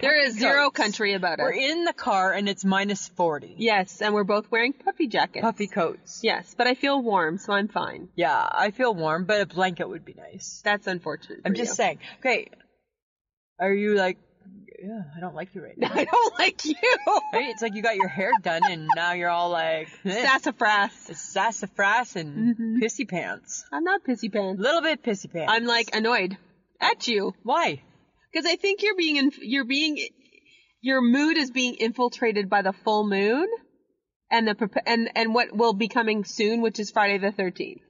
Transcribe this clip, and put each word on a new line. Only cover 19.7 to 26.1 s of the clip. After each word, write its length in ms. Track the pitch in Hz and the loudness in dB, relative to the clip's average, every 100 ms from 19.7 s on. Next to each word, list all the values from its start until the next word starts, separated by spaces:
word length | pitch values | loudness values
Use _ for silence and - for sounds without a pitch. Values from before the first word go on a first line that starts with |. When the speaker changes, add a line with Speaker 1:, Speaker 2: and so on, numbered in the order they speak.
| 160 160 - | -2 -4 -8
Speaker 2:
eh. 180 | 190 208 | -4 0
Speaker 1:
Sassafras. 840 | 277 277 311 - 220 208 202 - - | 2 2 0 0 2 4 2 -4 -18
Speaker 2:
It's 100 | - | -16
sassafras 920 | - 196 220 - 196 - 196 233 240 180 | -6 -2 -2 -2 -8 0 2 2 0 -6
and 380 | 151 147 233 | -8 -2 0
Speaker 1:
Mm-hmm. 220 | 226 226 226 | 0 0 0
Speaker 2:
pissy 260 | 226 - 220 | 0 -2 -6
pants. 560 | 175 98 98 - - - | -4 -6 -8 -10 -14 -8
Speaker 1:
I'm 100 | 277 | -4
not 220 | 349 392 | 0 0
pissy 280 | - 233 214 | -2 -4 -2
pants. 280 | 202 190 185 | -4 -2 -2
Speaker 2:
Little 200 | 233 330 | 0 2
bit 200 | 311 302 | 0 -2
pissy 300 | 240 202 - | -2 -4 -6
pants. 200 | 170 156 | -4 0
Speaker 1:
I'm, 120 | 226 | 2
like, 260 | 233 233 226 | 2 0 0
annoyed 420 | 220 220 | 0 2